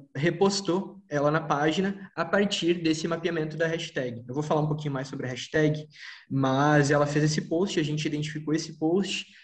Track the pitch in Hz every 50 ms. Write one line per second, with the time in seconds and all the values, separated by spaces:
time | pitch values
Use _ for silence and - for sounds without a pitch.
0 | - _ _ 139 147 175 160 - 196 196 202 - - 165 170 190 196 - - -
1 | - _ 147 143 143 147 151 160 151 - 151 143 147 160 156 190 190 196 196 -
2 | - - _ 156 170 170 - 202 208 202 - - 170 165 175 170 160 160 156 156
3 | - 170 165 165 160 175 170 160 156 156 156 156 165 165 165 165 - - - 151
4 | 131 123 117 113 117 - 127 147 147 - 160 151 151 151 151 151 - 147 139 131
5 | 131 - - - - 127 127 120 - - - 160 156 151 151 151 - - - -
6 | - - - - - _ 135 135 135 131 131 135 143 151 151 147 143 135 151 143
7 | 147 147 147 151 151 151 - 202 - - 165 165 196 202 - 175 151 143 151 151
8 | - 160 147 151 151 - - 156 - 147 151 156 - - - - 156 160 175 202
9 | 196 - - - - - - -